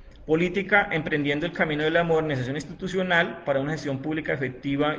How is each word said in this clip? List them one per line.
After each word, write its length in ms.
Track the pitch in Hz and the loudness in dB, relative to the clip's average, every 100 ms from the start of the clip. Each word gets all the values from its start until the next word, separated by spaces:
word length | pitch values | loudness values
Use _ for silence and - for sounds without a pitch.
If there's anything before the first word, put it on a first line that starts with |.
| - - | -20 -10
Política, 640 | - 160 180 196 190 202 196 | 0 2 2 0 2 2 2
emprendiendo 540 | 165 139 151 143 147 | -2 -2 0 0 0
el 80 | 170 | -2
camino 320 | 170 165 147 | -2 0 0
de 60 | 156 | 2
la 120 | 170 | 2
modernización 540 | 170 160 156 131 123 143 | 4 2 2 -2 -2 -6
institucional 840 | 143 170 185 185 185 170 190 - | -8 -8 -4 -2 2 2 2 -2
para 160 | - 135 | 0 0
una 120 | 143 | 0
gestión 260 | 156 147 135 | -2 -4 -4
pública 340 | 151 160 165 | -4 -4 -2
efectiva 640 | 147 127 127 139 139 147 | -2 -2 -4 -2 2 2